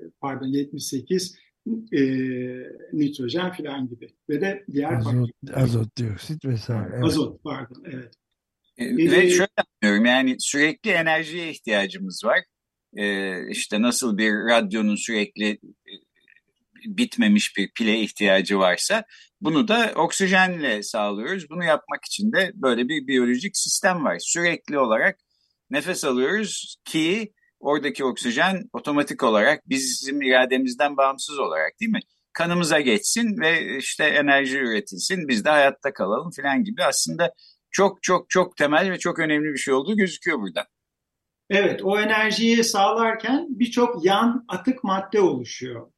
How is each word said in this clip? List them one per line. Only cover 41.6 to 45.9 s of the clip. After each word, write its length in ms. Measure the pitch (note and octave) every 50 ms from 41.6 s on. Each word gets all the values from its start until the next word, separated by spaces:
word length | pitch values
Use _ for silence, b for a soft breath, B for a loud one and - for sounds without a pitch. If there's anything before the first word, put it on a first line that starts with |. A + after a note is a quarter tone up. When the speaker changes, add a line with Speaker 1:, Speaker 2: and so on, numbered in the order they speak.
| G3 E3 - - -
Speaker 1:
o 160 | F#3+ G3+ G#3
enerjiyi 640 | G#3+ G#3+ A3 G#3+ A3 G#3+ - - A3+ A#3 A#3 A#3 A3+
sağlarken 840 | - - G3+ G3 G#3+ A3 A3+ A3+ A3+ A3 - - A3+ C4+ D#4 E4+ D4
birçok 560 | B3 G3 A#3+ - - A#3+ A#3+ A#3 A#3+ F3 D#3
yan 400 | F#3+ G3 G#3+ A#3 A#3+ A#3 B3 -
atık 360 | - F#3 F3+ - C4 B3+ - -
madde 380 | G3 F#3+ F#3+ F#3+ - - G#3
oluşuyor. 680 | F#3+ E3 C#3 B2 A#2+ - - - B2+ B2+ A#2 A#2 - -